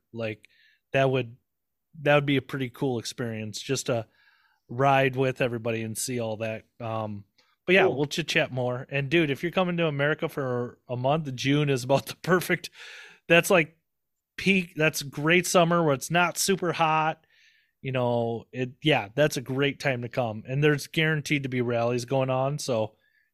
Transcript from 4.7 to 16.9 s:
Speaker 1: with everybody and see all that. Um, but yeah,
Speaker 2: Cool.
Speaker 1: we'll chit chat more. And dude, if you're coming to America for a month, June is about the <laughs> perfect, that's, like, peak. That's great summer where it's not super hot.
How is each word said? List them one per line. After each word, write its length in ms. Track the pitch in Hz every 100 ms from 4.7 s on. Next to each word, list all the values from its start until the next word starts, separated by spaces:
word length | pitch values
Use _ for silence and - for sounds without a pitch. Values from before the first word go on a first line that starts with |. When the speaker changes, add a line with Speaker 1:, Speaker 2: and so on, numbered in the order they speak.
| 120 139 135 135 127
Speaker 1:
with 260 | 131 127
everybody 400 | 127 117 117 113
and 140 | 113 110
see 220 | - 123
all 180 | 113 107
that. 260 | 110 110 - -
Um, 460 | 117 110 107 104 - _ _ _ -
but 80 | 190
yeah, 80 |
Speaker 2:
Cool. 140 | 127 123
Speaker 1:
we'll 80 | 147
chit 220 | - 156
chat 240 | 165 151
more. 360 | 127 123 123 139
And 200 | 139 139
dude, 200 | 165 156
if 140 | 131
you're 80 | 175
coming 240 | 170 180 175
to 100 | 165
America 420 | 143 143 156 160
for 480 | - 131 123 120 - -
a 80 | 123
month, 380 | 131 160 147 127
June 340 | 135 143 147
is 140 | 135
about 220 | 127 127 -
the 100 | -
<laughs> 60 |
perfect, 480 | - 180 - 175 - - - - - - -
that's, 220 | 165 170
like, 260 | 185 151 _ _ _ _ _ _ -
peak. 360 | 185 196 170 147
That's 260 | 156 -
great 440 | 143 147 151 180 175
summer 360 | 185 165 175
where 120 | 160 135
it's 160 | -
not 260 | 170 175 -
super 340 | - 190 180
hot. 520 | 156 165